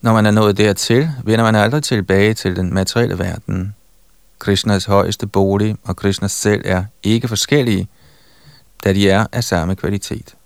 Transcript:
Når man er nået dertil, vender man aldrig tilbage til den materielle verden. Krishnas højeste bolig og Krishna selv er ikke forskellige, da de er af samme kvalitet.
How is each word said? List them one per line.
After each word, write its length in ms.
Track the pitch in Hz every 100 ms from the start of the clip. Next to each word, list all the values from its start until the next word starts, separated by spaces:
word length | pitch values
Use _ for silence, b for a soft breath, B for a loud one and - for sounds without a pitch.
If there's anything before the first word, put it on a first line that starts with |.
Når 120 | 120
man 140 | 110 107
er 40 |
nået 260 | 107 107 98
dertil, 540 | 104 98 - 117 160 135
vender 200 | - 110
man 100 | 113
aldrig 280 | 107 104 147
tilbage 520 | 147 117 92 95 104
til 220 | 110 98 90
den 180 | 92
materielle 440 | 92 95 120 117 90
verden. 560 | 92 - - 95 95 104 _ _ _ _ _ _
Krishnas 460 | - 98 - 101
højeste 420 | 92 101 90 104 104
bolig 500 | 101 98 101 104 107
og 120 | - 90
Krishna 320 | 101 95 98
selv 340 | - 104 104
er 200 | - 92 101 _
ikke 260 | 101 113 123
forskellige, 600 | 107 - 147 123 98 95 b b b b b b b b _
da 80 | 104
de 180 | 95 98
er 160 | 95 110
af 120 | 117
samme 320 | 117 90 82 95
kvalitet. 580 | - 98 - - - -